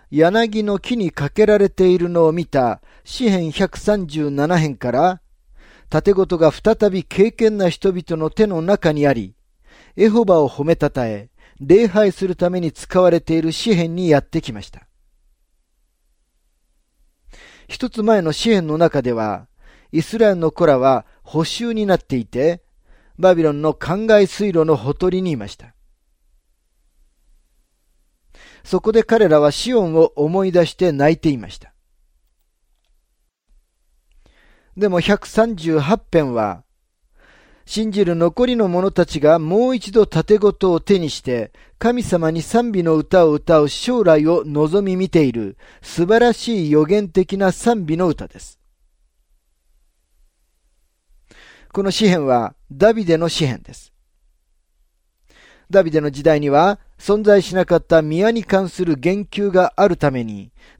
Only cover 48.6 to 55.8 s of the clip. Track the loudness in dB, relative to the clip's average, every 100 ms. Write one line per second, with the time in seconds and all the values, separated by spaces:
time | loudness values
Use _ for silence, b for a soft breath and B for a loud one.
48.6 | _ _ _ _ _ _ _ _ _ _
49.6 | _ _ _ _ _ _ _ _ _ _
50.6 | _ _ _ _ _ _ _ b b b
51.6 | b -6 -4 0 2 2 0 0 -2 -10
52.6 | _ 0 2 2 0 -2 -2 -4 -4 -6
53.6 | -14 -20 _ _ _ _ _ _ _ _
54.6 | _ _ _ _ _ _ _ b b b
55.6 | b 2